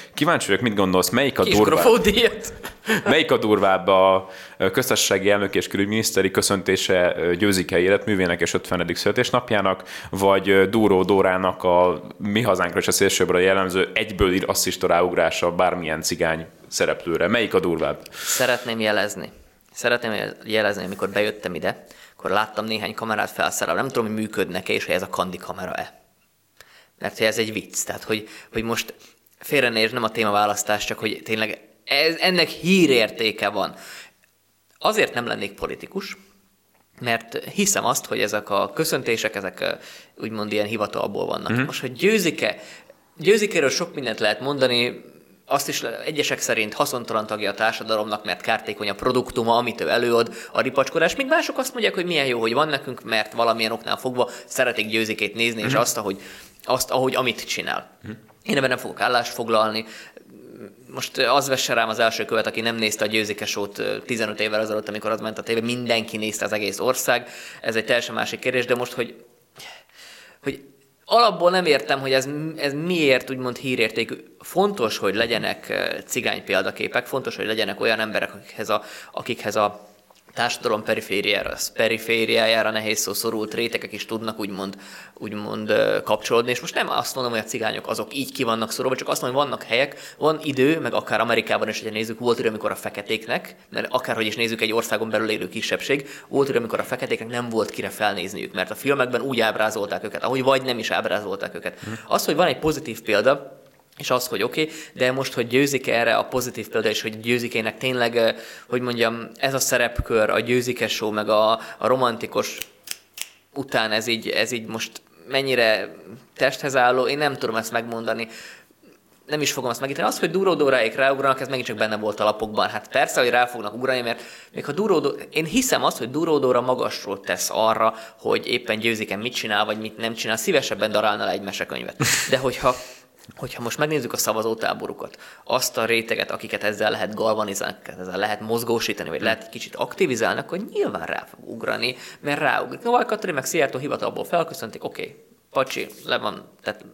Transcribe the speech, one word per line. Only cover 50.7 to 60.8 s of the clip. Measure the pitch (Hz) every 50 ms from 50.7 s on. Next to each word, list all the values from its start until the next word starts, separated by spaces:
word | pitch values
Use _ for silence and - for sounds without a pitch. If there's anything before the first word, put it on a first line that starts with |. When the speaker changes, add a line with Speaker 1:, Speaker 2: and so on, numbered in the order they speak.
| - 139 131 - - 165 160 175 -
Speaker 2:
Míg | - 269
mások | 262 320 339 302 - - -
azt | 254 - -
mondják, | 240 214 - -
hogy | 196 175
milyen | 180 175 151 139
jó, | 135 123 117
hogy | 113 113 117
van | 135 156 156
nekünk, | 147 135 - 135 123 - -
mert | 113 113 110 107 - -
valamilyen | 117 117 117 110 113 113 110 113
oknál | 110 - - 104
fogva | - - 127 123 123 117 - - - -
szeretik | - - - 127 123 110 113 107
Győzikét | 110 107 113 113 107 107 - 104 101 -
nézni, | 113 117 117 117 110 107
és | 120 135
Speaker 1:
Mhm. | 107
Speaker 2:
azt, | 120 - -
ahogy, | 117 104 98 98 - - - - - - - - _ -
azt, | - 123 127 - -
ahogy, | - 131 131 127 -
amit | - 131 123 110 - -
csinál. | - - - - - - - - - _ _ -
Speaker 1:
Mhm. | 101 110 - - - - _ -
Speaker 2:
Én | - -
ebben | 139 131 127
nem | 123 120
fogok | - - - -
állást | 101 123 123 120 117 - -
foglalni. | - 117 113 113 107 110 110 107 110 110 - - - - - - - - - - - 127 - - - 113 98 101 113